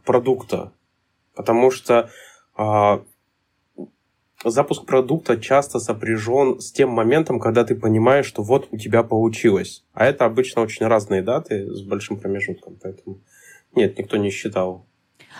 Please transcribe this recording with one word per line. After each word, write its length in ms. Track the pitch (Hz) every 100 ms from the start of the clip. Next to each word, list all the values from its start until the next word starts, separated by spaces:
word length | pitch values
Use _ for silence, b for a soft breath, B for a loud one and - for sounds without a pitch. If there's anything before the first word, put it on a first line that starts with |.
продукта, 680 | - 123 120 127 - 92 - - _ _ _ _ _ -
потому 340 | 110 113 127
что, 380 | 131 - 120 113 B B B B -
а, 480 | 107 107 104 104 - _ _ _ _ _ _ - 73 _ _ _ _ -
запуск 420 | 117 120 147 143 -
продукта 520 | 131 127 160 - 117
часто 400 | 110 135 139 127
сопряжен 800 | 107 107 113 113 107 131 135 120
с 120 | -
тем 180 | - 135
моментом, 500 | 117 113 147 160 123
когда 240 | 113 113
ты 120 | 117 110
понимаешь, 500 | 110 110 113 139 135
что 160 | -
вот 260 | 104 135 -
у 60 | 110
тебя 260 | 110 113
получилось. 840 | 113 110 113 113 117 98 - - _
А 120 | - 120
это 200 | 135 120
обычно 380 | 113 127 -
очень 240 | 110 - 110
разные 340 | 113 104 95
даты 500 | 95 135 165 104 98
с 100 | 98
большим 360 | 98 101 - 101
промежутком, 580 | 98 98 98 92 - -
поэтому 380 | 95 95 - 98 b b b b _ -
нет, 220 | 101 -
никто 180 | 101 110
не 140 | 101
считал. 560 | 98 110 98 92 92 _ _ _ _ B B